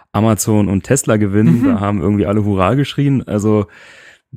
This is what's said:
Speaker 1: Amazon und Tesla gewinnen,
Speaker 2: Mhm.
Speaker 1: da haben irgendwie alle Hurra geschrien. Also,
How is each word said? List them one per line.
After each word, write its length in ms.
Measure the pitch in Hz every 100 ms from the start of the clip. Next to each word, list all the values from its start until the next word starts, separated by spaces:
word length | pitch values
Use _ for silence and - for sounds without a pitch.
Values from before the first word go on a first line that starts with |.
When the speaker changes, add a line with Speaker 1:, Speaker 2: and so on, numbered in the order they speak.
| _
Speaker 1:
Amazon 560 | 107 110 107 - 107 95
und 160 | 98
Tesla 340 | - 131 - 110
gewinnen, 440 | 104 101 110 -
Speaker 2:
Mhm. 40 | 277
Speaker 1:
da 140 | 233
haben 220 | 101 104
irgendwie 240 | 80 104 101
alle 180 | 107
Hurra 300 | 104 95 92
geschrien. 520 | 135 139 - 143 135 -
Also, 400 | 104 107 107 101 - - - - - _